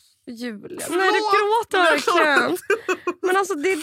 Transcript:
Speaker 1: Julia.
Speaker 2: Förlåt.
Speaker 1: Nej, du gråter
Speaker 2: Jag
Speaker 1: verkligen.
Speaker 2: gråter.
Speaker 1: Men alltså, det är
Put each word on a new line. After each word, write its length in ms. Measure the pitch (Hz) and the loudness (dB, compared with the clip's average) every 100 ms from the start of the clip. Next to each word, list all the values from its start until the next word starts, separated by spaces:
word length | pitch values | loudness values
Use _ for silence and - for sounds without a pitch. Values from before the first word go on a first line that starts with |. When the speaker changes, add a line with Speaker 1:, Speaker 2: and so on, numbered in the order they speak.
| _ _ - 226 | _ _ -18 -10
Speaker 1:
Julia. 440 | 247 208 - - - | -10 -10 -12 -10 -4
Speaker 2:
Förlåt. 120 | 349 | 0
Speaker 1:
Nej, 100 | 381 | 2
du 80 | 415 | 2
gråter 580 | 427 415 415 453 415 381 | 2 2 2 0 0 2
Speaker 2:
Jag 140 | 339 | 4
Speaker 1:
verkligen. 580 | 285 453 339 311 269 247 | 2 2 2 4 2 0
Speaker 2:
gråter. 800 | 370 - 453 - 359 359 349 370 | -4 -2 -4 -2 -4 -4 -4 0
Speaker 1:
Men 100 | 381 | 0
alltså, 160 | 381 302 | 0 -2
det 160 | 359 | -2
är 40 | 311 | -2